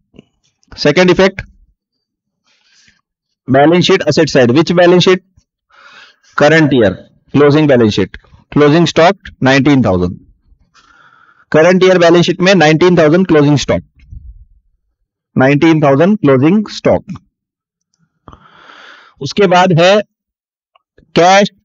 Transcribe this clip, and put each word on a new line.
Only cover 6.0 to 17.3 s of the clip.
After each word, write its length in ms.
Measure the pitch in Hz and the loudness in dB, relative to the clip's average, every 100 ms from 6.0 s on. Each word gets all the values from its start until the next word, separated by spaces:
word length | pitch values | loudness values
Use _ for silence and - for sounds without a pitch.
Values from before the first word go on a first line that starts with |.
| - _ _ - | -20 _ _ -2
Current 360 | 147 160 143 | 0 2 0
year 180 | 135 98 92 - _ _ | 0 -2 -4 -16 _ _
closing 340 | 135 147 147 147 | 0 2 2 0
balance 300 | 123 110 101 | 0 0 -2
sheet, 200 | 92 - _ _ - | -6 -10 _ _ -6
closing 360 | 143 147 160 160 | 0 0 2 0
stock 380 | 165 165 - - - | 0 0 0 -10 -6
नाइनटीन 400 | 131 135 139 139 | -2 0 0 0
थाउजेंड, 320 | 113 90 90 - _ _ _ _ _ _ _ _ _ _ _ _ - | 0 -2 -4 -8 _ _ _ _ _ _ _ _ _ _ _ _ -6
करंट 320 | 151 170 190 | 0 0 2
ईयर 140 | 185 180 | 0 2
बैलेंस 280 | 170 170 175 | 2 0 -2
शीट 140 | 165 | -2
में 140 | 185 | -2
नाइनटीन 440 | 190 151 156 180 175 | 0 0 2 0 2
थाउजेंड 280 | 151 180 185 | 0 0 0
क्लोजिंग 320 | 151 147 143 | 0 0 -2
स्टॉक, 240 | - 87 - _ - - - - - _ _ _ _ _ _ _ _ - | -4 -8 -8 _ -20 -20 -20 -20 -20 _ _ _ _ _ _ _ _ -2
नाइनटीन 460 | 131 143 165 156 | 0 0 0 0
थाउजेंड 360 | 147 139 180 214 | 0 0 0 0
क्लोजिंग 480 | 139 135 151 214 208 | 0 0 0 -2 -4
स्टॉक। 320 | - 127 90 - - _ | -6 -4 -4 -6 -20 _